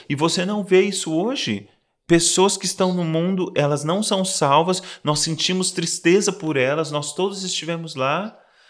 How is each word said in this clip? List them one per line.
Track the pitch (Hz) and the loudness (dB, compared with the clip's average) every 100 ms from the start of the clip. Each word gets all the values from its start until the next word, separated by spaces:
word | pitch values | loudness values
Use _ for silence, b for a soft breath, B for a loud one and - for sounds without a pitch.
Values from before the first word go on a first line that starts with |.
| B | B
E | 139 | 0
você | 160 180 180 | 0 0 -2
não | 208 | -2
vê | 190 185 | 2 4
isso | 208 190 165 | 4 0 -2
hoje. | 156 220 269 - 98 - _ _ _ - | -2 -2 -4 -4 -6 -8 _ _ _ 2
Pessoas | 170 - - 196 - | 4 4 4 2 2
que | 190 | -4
estão | - 185 | -2 0
no | 180 | 0
mundo, | 165 160 175 190 185 160 | 0 0 0 -2 -2 0
elas | 143 143 | 0 0
não | 151 190 | 0 -2
são | 214 196 185 | 0 -2 -2
salvas. | - 143 147 170 180 B B | 0 4 4 2 -2 B B
Nós | 143 151 | -2 -2
sentimos | 160 156 - 185 180 | -2 -2 -2 0 -2
tristeza | - 170 - 170 196 208 | -4 -4 0 4 4 4
por | - 160 139 | -2 -2 2
elas. | 127 151 147 | 2 0 -2
Nós | 147 147 | -4 -6
todos | - 196 190 | -2 -4 -4
estivemos | 185 - 156 170 165 | -6 -6 -6 -6 -6
lá. | 147 131 160 220 - b b | -4 -2 -2 -4 -12 b b